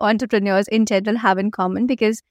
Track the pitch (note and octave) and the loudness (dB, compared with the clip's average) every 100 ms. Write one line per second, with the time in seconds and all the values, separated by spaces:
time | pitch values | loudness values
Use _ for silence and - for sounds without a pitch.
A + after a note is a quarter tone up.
0 | G#3 G#3+ B3 A3 G3+ F#3+ G3+ A3 A3 G3 | 0 0 0 0 2 0 2 0 2 0
1 | G#3 A#3 A3+ F#3+ G3+ G#3 F#3 F#3 B3 B3+ | 0 0 0 0 0 -2 -4 -2 -2 0
2 | G#3+ A3 - | 0 -2 -8